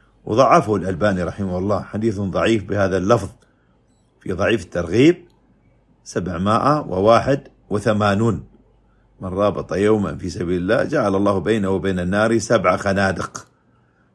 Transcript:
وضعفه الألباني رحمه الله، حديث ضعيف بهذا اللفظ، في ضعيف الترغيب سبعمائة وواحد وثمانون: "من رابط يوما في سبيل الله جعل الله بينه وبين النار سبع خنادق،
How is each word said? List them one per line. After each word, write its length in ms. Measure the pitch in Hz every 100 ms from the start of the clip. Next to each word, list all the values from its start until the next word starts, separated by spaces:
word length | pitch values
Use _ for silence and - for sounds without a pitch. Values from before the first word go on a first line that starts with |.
| _ _ -
وضعفه 500 | 107 123 165 107 101
الألباني 480 | 90 85 104 92
رحمه 340 | 82 82 95 90
الله، 240 | 98 95
حديث 380 | - 101 110 98
ضعيف 440 | 98 85 92 113
بهذا 340 | 92 101 95 92
اللفظ، 320 | 95 117 87 - _ _ _ _ _ _ _ _
في 120 | -
ضعيف 300 | 90 98 113
الترغيب 640 | 87 87 85 104 151 180 - _ _ _ _ _ _ _
سبعمائة 840 | - - 87 95 98 110 135 151 98
وواحد 580 | 95 104 113 127 139 - _ _
وثمانون: 720 | 101 120 107 104 101 113 82 - _ _ _ _ _ _ _
"من 80 | 95
رابط 440 | 90 101 85 -
يوما 440 | 87 104 110 90 73
في 120 | 92
سبيل 320 | 82 87 90
الله 220 | 90 123
جعل 320 | - 151 104 98
الله 240 | 101 98
بينه 300 | 87 110 95
وبين 300 | 95 92 90
النار 380 | 90 101 110 117
سبع 400 | - 117 90 92
خنادق، 680 | 101 98 98 87 - - - _ _ _ _ _ _